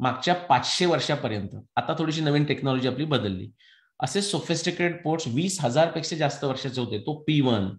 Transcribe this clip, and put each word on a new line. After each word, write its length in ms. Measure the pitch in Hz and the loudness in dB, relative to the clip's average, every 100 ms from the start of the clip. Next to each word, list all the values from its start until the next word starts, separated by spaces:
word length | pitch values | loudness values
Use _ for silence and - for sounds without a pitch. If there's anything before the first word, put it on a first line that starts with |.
मागच्या 340 | 127 127 175 | -2 0 0
पाचशे 520 | 180 - 127 - - 175 | 2 4 2 2 0 2
वर्षापर्यंत. 640 | 151 143 143 127 104 95 107 - - | 2 2 0 0 -4 -6 -10 -6 -4
आता 180 | - 156 | -2 0
थोडीशी 220 | 160 160 | -2 0
नवीन 240 | 151 147 | 2 4
टेक्नॉलॉजी 440 | 147 135 139 131 127 | 2 0 0 0 0
आपली 160 | 127 | -2
बदलली. 460 | 156 131 104 92 104 - _ _ _ - | 0 0 0 -4 -8 -16 _ _ _ -6
असे 200 | 139 202 | -4 -2
सोफिस्टिकेटेड 800 | 202 156 - 160 175 175 175 165 | -2 -2 -2 -2 -2 0 0 0
पोर्ट्स 240 | 151 165 127 | -2 -2 -2
वीस 320 | 123 190 - | -2 -2 0
हजार 300 | 131 139 165 | 0 4 2
पेक्षा 260 | 165 156 160 | 0 -4 -2
जास्त 280 | 143 - | -2 0
वर्षाचे 360 | 143 127 135 123 | -4 -4 -4 -4
होते. 180 | 113 107 | -4 -4
तो 260 | 151 147 - | -4 -4 0
पी 140 | 151 | 4
वन, 280 | 127 110 95 | 4 4 0